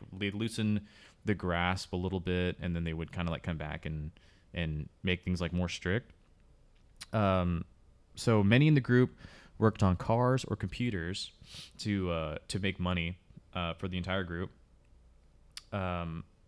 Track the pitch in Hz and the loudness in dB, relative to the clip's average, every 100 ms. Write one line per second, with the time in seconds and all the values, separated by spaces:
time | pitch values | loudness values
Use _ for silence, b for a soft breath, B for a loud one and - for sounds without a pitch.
0 | - 95 101 101 113 - 107 104 101 B | -10 -6 -4 -2 -4 -2 0 0 -2 B
1 | B B - 92 90 85 87 92 - 90 | B B -2 0 0 2 2 0 -2 -4
2 | 90 92 87 90 90 - 90 85 82 80 | -2 -2 0 0 0 -2 -4 -2 -2 -4
3 | 80 90 85 78 - 80 76 78 78 78 | -6 -4 -4 -4 -4 -6 -6 -8 -6 -6
4 | 78 b b b b - 80 76 73 - | -8 b b b b -4 -4 -4 -8 -6
5 | 92 90 - 87 87 87 87 - 87 107 | -2 -2 0 -2 0 0 -2 -2 -2 -2
6 | - - _ _ - _ - _ - - | -4 -14 _ _ -20 _ -20 _ -20 -20
7 | - 110 101 95 87 85 - - - - | -4 0 4 4 2 0 -4 -12 -20 -20
8 | _ - - 110 98 120 156 147 120 123 | _ -4 4 6 8 8 8 6 6 6
9 | 127 B B B B - 110 - 95 90 | 4 B B B B 0 2 4 4 4
10 | - 117 123 131 - 107 95 - 120 98 | 2 2 2 0 -2 -4 -4 -4 -4 -2
11 | 82 98 - - B B B - 110 101 | -4 -6 -10 -14 B B B -8 -2 0
12 | 92 82 78 76 - 98 95 87 90 90 | 0 -2 -2 -6 -6 -4 -2 0 0 0
13 | 85 87 - - - 92 85 85 95 90 | -2 -6 -14 -20 -10 -6 -4 -4 -6 -6
14 | 90 95 90 85 95 - _ _ _ - | -2 -4 -4 -6 -8 -10 _ _ _ -20
15 | - - - - - - - 104 92 87 | -20 -20 -20 -20 -20 -20 -10 -6 -4 -4
16 | 85 80 - _ | -6 -8 -12 _